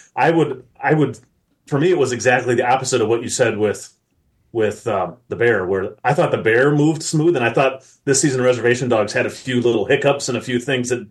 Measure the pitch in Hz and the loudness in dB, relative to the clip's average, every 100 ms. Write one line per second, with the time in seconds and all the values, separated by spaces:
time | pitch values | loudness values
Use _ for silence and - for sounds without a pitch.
0 | - - 143 165 131 127 - - 110 156 | -12 0 2 2 0 -2 -14 -6 0 2
1 | 131 110 _ _ _ _ - 143 175 165 | 2 -2 _ _ _ _ -6 0 2 2
2 | 123 120 127 127 120 120 120 123 131 123 | 0 0 2 2 2 0 2 0 0 0
3 | 107 117 117 - 117 104 104 95 - _ | 0 0 -2 0 0 2 -2 -2 -10 _
4 | _ _ _ _ _ 113 107 101 117 98 | _ _ _ _ _ -2 -2 -2 -4 -4
5 | 90 - - 104 117 107 92 95 98 - | -4 -8 -12 -2 0 2 0 -2 -4 -4
6 | - 151 147 120 110 113 143 147 151 151 | -2 0 0 0 0 2 2 2 0 -2
7 | - 156 165 139 117 127 131 - - _ | -2 0 2 2 0 0 0 -2 -12 _
8 | - 131 151 131 127 120 117 123 127 113 | -2 0 0 2 2 2 2 0 0 0
9 | 104 127 - - - 123 120 113 98 143 | 0 -2 -4 -6 -4 0 0 0 0 0
10 | 143 143 - 117 127 120 143 127 123 123 | 0 -2 -4 -6 -4 -4 -2 -4 -2 -6
11 | - | -6